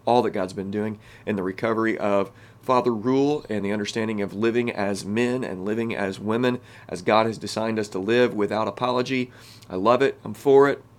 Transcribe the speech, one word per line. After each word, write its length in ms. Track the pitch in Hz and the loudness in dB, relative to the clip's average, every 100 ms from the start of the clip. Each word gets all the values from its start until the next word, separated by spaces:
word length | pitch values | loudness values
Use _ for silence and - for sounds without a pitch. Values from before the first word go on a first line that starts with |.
| - | 0
all 160 | 120 | 2
that 100 | 110 | 2
God's 220 | 104 92 | -2 -6
been 180 | 101 95 | -6 -6
doing 280 | 104 107 107 - - - | -4 -4 -8 -16 -12 -6
in 100 | 101 | -4
the 80 | |
recovery 540 | 92 95 113 110 113 101 | -4 -4 -2 0 0 0
of 340 | 104 101 95 - - - | 0 0 -2 -8 -20 -10
father 320 | - 127 123 | -2 0 2
rule 520 | 110 117 135 139 147 - | -2 0 2 2 -2 -4
and 160 | 107 98 | -4 -4
the 80 | |
understanding 480 | 107 101 117 110 107 | -4 -4 -4 -4 -4
of 120 | 98 | -6
living 380 | 98 113 117 120 | -2 0 0 -2
as 320 | - 98 95 | -2 -4 -4
men 400 | 92 107 123 127 | -4 -2 0 -2
and 220 | 113 92 98 | -6 -6 -4
living 280 | 110 117 | -2 -4
as 240 | - 98 95 | -4 -4 -4
women, 420 | 101 117 123 123 - - - | -2 0 0 -2 -8 -20 -12
as 140 | 90 | -6
God 240 | 95 110 113 | 2 4 4
has 120 | 104 | -2
designed 400 | 104 107 110 110 | -6 -4 -2 -2
us 120 | 104 | -4
to 100 | 95 | -4
live 340 | 98 120 123 | 2 4 4
without 360 | 104 101 104 107 | 2 0 0 -2
apology. 640 | - 123 127 127 131 123 - - - - | -2 -2 -2 -2 -2 -4 -10 -20 -20 -10
I 60 | 92 | 0
love 260 | 104 123 | 4 4
it. 160 | 135 - | 4 0
I'm 100 | 113 | -10
for 360 | 104 143 139 139 | -2 6 8 8
it. 120 | - - | 2 -8